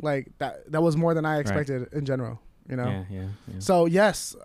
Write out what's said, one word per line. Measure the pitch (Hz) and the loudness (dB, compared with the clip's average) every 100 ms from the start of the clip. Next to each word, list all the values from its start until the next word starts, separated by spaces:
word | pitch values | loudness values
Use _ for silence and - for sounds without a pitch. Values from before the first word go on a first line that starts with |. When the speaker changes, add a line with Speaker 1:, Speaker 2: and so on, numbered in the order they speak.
Speaker 1:
like, | 151 139 - - | -2 -2 -4 -8
that, | 135 - - | -8 -8 -4
that | 156 | 2
was | 170 151 | 4 4
more | 170 | 2
than | 160 | 2
I | 156 151 | 0 0
Speaker 2:
Right. | |
Speaker 1:
expected | 110 147 139 131 123 | 0 -2 -2 -4 -4
in | 151 | -6
general. | 139 131 117 113 - _ - | -2 -2 -4 -10 -16 _ -8
You | 127 | -4
know. | 123 | -2
Speaker 2:
Yeah, | 98 95 | -4 -6
yeah, | 95 95 104 - | -8 -8 -10 -12
yeah. | 95 | -6
Speaker 1:
So | 101 175 170 | 2 4 6
yes, | 180 208 - - - | 6 4 2 -8 -8